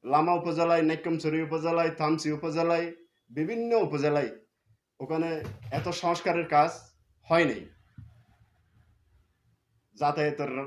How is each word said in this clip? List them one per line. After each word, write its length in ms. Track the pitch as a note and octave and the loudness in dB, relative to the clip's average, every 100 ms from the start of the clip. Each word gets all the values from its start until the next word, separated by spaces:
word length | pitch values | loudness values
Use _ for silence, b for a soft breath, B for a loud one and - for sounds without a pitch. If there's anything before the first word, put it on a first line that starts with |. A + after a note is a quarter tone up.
লামা 300 | A#2 D3 E3 | 2 2 4
উপজেলায়, 500 | F3 E3+ D#3+ E3+ E3+ | 2 0 0 4 4
নাইক্ষ্যংছড়ি 560 | D#3 D#3+ E3+ E3 D#3 D#3+ | 4 0 -2 -2 0 -2
উপজেলায়, 500 | D#3 D#3+ D#3+ E3+ E3 D#3+ | -2 -2 0 0 0 0
থানচি 340 | D3+ D#3+ D3+ | 0 0 -2
উপজেলায়, 560 | D3+ E3 D#3 E3 E3+ E3+ E3+ _ _ _ | -4 -4 0 2 2 -2 -8 _ _ _
বিভিন্ন 400 | B2 D#3+ A#3 A#3 A3+ | -6 -4 -2 0 2
উপজেলায় 500 | D#3+ D3 D3 D3 A#2+ - _ _ _ _ _ _ | 2 0 2 2 0 -6 _ _ _ _ _ _
ওখানে 300 | C3+ D#3+ E3 D#3 - - - | -6 -2 -2 -4 -8 -12 -8
এত 160 | D#3+ F3 | -6 -6
সংস্কারের 580 | E3+ F3 E3+ F#3+ E3+ E3 | -4 -2 0 0 -2 2
কাজ 240 | D3 D#3+ - - _ _ _ - | 4 4 0 -18 _ _ _ 0
হয়নি। 320 | E3 D#3 A2 - _ _ - - - _ _ _ _ _ _ _ _ _ _ _ _ _ _ _ _ _ _ | 2 4 -2 -12 _ _ -20 -20 -20 _ _ _ _ _ _ _ _ _ _ _ _ _ _ _ _ _ _
যাতায়াতের 560 | D3 D3 D3+ C#3+ C#3 C3 | -2 0 -2 -2 -6 -6